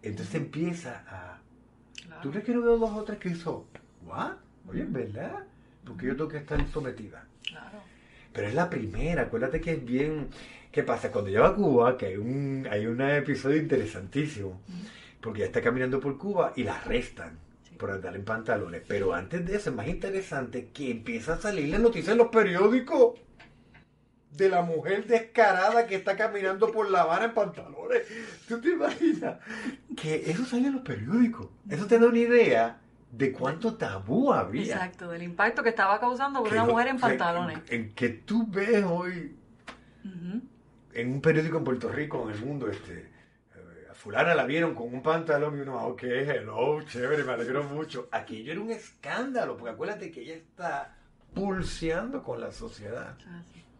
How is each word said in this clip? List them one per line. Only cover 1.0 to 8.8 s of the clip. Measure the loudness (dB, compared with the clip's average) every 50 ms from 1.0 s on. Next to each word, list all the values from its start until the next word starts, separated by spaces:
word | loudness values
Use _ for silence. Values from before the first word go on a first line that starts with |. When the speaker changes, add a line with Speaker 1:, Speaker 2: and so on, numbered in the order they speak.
| -16
Speaker 1:
a, | -16 -16 -14 -14 -16 -18 -20 _ _ -20 -20 -20 _ _ _ _ _ -20 -20 -18
Speaker 2:
Claro. | -18 -16 -10
Speaker 1:
¿tú | -8 -6
crees | -6 -6 -4
que | -2 0
no | 2
veo | 4 4 4
dos | 4 4 0
o | -2 -6 -6
tres | -6 -8
que | -6 -4 -6
hizo? | -6 -4 -4 -6 -6 -6 -10 -16 -20 -20 -20 _ _ -20 -18
¿What? | -12 -8 -6 -6 -6 -8 -12 -16 _ _ _ _
Oye, | -10 -6 -6 -4
Speaker 2:
Ujú. | -4 -4
Speaker 1:
¿verdad? | -4 -4 -6 -8 -8 -10 -8 -10 -12 -14 -16 -20 -20 -20 -20 _ _ -18
Porque | -16 -12 -6 -4
Speaker 2:
Ujú. | -4 -2
Speaker 1:
yo |
tengo | -2 -4 -6
que | -6
estar | -10 -8 -2 0 0 0 0
sometida. | -2 -6 -6 -6 -8 -10 -14 -16 -16 -20 -20 _ _ _ -12
Speaker 2:
Claro. | -12 -12 -12 -18 -18 -18 -20 -20 -20 -20 -20 -20 _ -20 -20 -20 -10
Speaker 1:
Pero | -6 -4 -4
es | -2 0
la | 0 0 0
primera, | -2 -6